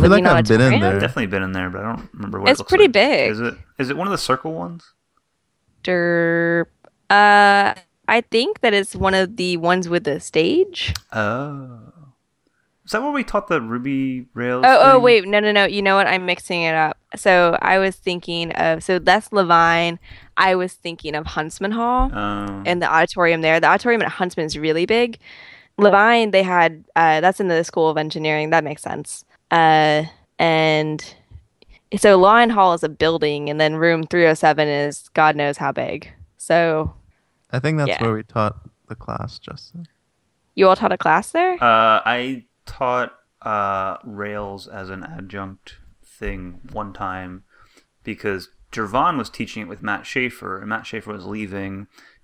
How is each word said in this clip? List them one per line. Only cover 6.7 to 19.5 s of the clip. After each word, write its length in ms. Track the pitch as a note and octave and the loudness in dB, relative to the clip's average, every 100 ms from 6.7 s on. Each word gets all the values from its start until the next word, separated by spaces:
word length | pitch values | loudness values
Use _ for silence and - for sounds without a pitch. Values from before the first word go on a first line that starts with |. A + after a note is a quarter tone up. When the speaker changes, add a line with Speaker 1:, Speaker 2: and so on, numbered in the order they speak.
| _ _ _ - | _ _ _ 2
Speaker 2:
uh, 640 | G3+ G#3 G#3 G3+ G3+ G3+ - - _ - | 6 8 8 6 6 2 -2 -10 _ -2
I 120 | A3+ - | -2 0
think 300 | A3+ C#4 G#4+ | -2 -2 -2
that 120 | A#3+ | 0
it's 200 | G3+ G3 | 0 -2
one 200 | F#3+ F#3+ | -2 0
of 220 | F#3+ F#3 A#3 | 0 0 -4
the 200 | F3+ E3+ | -4 -2
ones 320 | E3+ F3+ F3 | 0 0 0
with 160 | F3 | -2
the 160 | D3+ D3 | -2 -6
stage. 760 | - D#3+ E3+ E4 G4 F4 - - _ | -4 -2 0 2 0 -4 -6 -8 _
Speaker 3:
Oh. 680 | A2 G#2 A#2+ C#3+ C#3 C3 A#2 A2+ - C#3+ _ _ _ _ _ _ _ | -6 -4 -4 -6 -12 -16 -18 -20 -20 -20 _ _ _ _ _ _ _
Is 80 | - | -8
that 100 | G#3+ | -6
where 80 | C#4+ | -4
we 140 | C#4+ | -4
taught 240 | A3 G#3 G3+ | -4 -4 -2
the 120 | D#3+ | -4
Ruby 680 | A2+ A#2+ C3 C3+ C3+ B2+ B2 | -4 -6 -6 -4 -4 -8 -12
Rails 320 | A#2+ B2 B2+ B3 | -8 -6 2 4
Speaker 2:
Oh, 120 | C4 | 6
oh, 120 | C4+ | 6
Speaker 3:
thing? 80 | C4 | 6
Speaker 2:
wait. 240 | B3 A3+ F#3 | 6 4 2
No, 120 | G#3 | 0
no, 100 | G#3+ | 2
no. 140 | G#3 | 2
You 180 | F#3+ G3+ | 2 0
know 140 | G3 G3 | 2 2
what? 100 | F3+ | 2
I'm 180 | F#3 | 0
mixing 380 | F3+ F3+ - F3 | -2 -6 -6 -4
it 120 | E3 | -2
up. 220 | D#3+ D#3 - _ - | 0 -2 -4 _ -4
So 420 | G3+ F3+ F3 E3+ | 2 4 4 2
I 180 | - F#3+ | 2 2
was 180 | F#3+ - | 0 -4
thinking 560 | - F3 F3 E3+ E3 | -6 -8 -6 -8 -6
of, 320 | - E3 D#3+ | -2 -2 -2
so 160 | - F#3 | -2 -2
that's 320 | - G3+ - | 2 2 2
Levine. 680 | G#3 F3 | -2 2